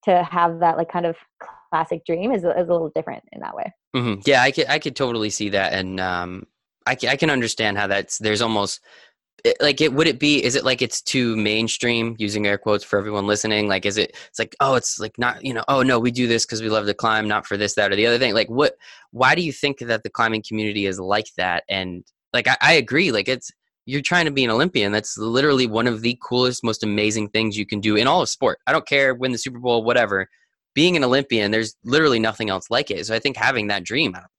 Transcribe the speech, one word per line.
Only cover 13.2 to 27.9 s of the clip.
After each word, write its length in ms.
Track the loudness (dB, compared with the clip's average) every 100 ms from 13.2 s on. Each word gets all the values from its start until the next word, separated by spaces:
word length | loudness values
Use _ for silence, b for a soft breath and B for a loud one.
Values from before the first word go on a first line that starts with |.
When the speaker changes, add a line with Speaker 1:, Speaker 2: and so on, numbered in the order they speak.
| 0
Speaker 2:
listening? 400 | 0 2 0 0
Like, 160 | 0 -2
is 120 | 0
it, 180 | -2 B B
it's 120 | -8
like, 160 | -8 -2
"Oh, 160 | 2 2
it's, 240 | 0 -6
like, 180 | -8 -4
not, 260 | -4 -4 -8
you 80 |
know, 100 | -6 0
oh, 120 | 2
no, 160 | 2 2
we 120 | 0
do 160 | 0 0
this 180 | 2 0
'cause 160 | -4
we 80 | -2
love 160 | 0 0
to 80 |
climb, 340 | -2 0 0 0
not 180 | -2 -2
for 100 | -2
this, 180 | -2 0
that, 160 | 0
or 40 | 2
the 100 | 2
other 120 | 4
thing." 140 | 2
Like, 160 | 2 0
what, 260 | 2 0 0 B B B
why 240 | 2 2 4
do 60 |
you 120 | 0
think 260 | -2 -4 -4
that 240 | -2 -2
the 60 | -2
climbing 340 | -2 0 0 -4
community 380 | -4 -2 -2 -2
is 140 | -4
like 280 | -2 -2 -2 -4
that? 260 | -2 -2 -4
And, 340 | -6 -4 -10 -14 _ _
like, 140 | -2 2
I, 80 | 2
I 120 | 6
agree, 380 | 4 4 0 2
like, 160 | 0 0
it's, 220 | -4 -6 _ _ _ -6
you're 160 | -4
trying 240 | 0 2 2
to 60 |
be 140 | 2 2
an 40 |
Olympian. 420 | 2 2 2 2
That's 240 | 0 -4 -6
literally 500 | -2 2 4 2 2
one 200 | 0 0
of 140 | 0
the 160 | -2 -4
coolest, 420 | -4 0 0 0
most 200 | -4 -2
amazing 460 | -2 0 0 0 -2
things 280 | 0 -2 -2
you 80 | -6
can 160 | -2
do 140 | 0